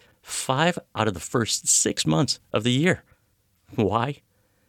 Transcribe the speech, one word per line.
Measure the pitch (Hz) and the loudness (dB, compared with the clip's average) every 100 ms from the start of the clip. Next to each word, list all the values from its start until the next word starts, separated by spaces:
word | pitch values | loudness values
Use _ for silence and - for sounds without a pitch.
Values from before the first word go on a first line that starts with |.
| _ _ | _ _
five | - - - 131 170 - - 104 | -12 -6 -2 2 2 0 -6 -2
out | 107 | -2
of | |
the | 90 | -2
first | - - - - - | -4 -2 -2 -2 0
six | - 104 - 80 | 0 0 0 0
months | 78 135 - _ | 2 0 -2 _
of | 107 | -2
the | 113 | 0
year. | 127 170 151 - _ _ _ _ _ _ | 2 2 0 -4 _ _ _ _ _ _
Why? | - 101 110 123 143 _ _ _ _ | 0 0 2 -2 -6 _ _ _ _